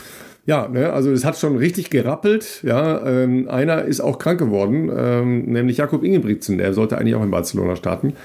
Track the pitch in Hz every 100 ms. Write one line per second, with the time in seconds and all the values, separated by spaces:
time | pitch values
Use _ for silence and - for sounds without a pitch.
0 | - - - - - 151 120 127 160 139
1 | 139 127 139 160 151 127 165 180 160 139
2 | 120 156 208 220 - - 135 120 156 156
3 | 131 127 127 127 131 127 151 160 - -
4 | - - 160 175 123 101 101 143 160 -
5 | 123 120 123 120 - 120 123 123 147 156
6 | 175 190 107 104 - 92 95 98 110 -
7 | 113 113 101 87 85 98 90 87 87 90
8 | 135 -